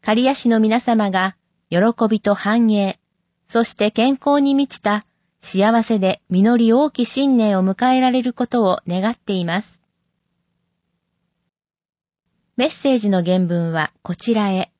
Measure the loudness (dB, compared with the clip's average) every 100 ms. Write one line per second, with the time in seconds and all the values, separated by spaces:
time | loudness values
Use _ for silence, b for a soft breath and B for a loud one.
0 | -2 0 0 0 0 2 2 0 0 0
1 | 0 -2 -4 -6 _ _ _ 0 0 2
2 | 0 0 0 -2 0 0 2 2 -2 -6
3 | _ _ _ _ _ -2 -2 -2 -2 0
4 | 0 0 0 2 2 0 -2 -4 -4 -4
5 | -6 _ _ _ -8 0 2 2 0 -2
6 | -2 -4 _ 2 2 4 4 4 2 -2
7 | -4 -2 0 2 2 0 0 0 0 2
8 | 2 0 -2 -4 -4 0 0 -2 -4 -4
9 | -4 -6 -6 -6 -4 -6 -6 _ _ _
10 | _ _ _ _ _ _ _ _ _ _
11 | _ _ _ _ _ _ _ _ _ _
12 | _ _ _ _ _ -4 -4 -2 0 0
13 | 2 0 0 0 0 -2 -2 -2 -4 _
14 | -12 -8 -2 -2 0 -2 -6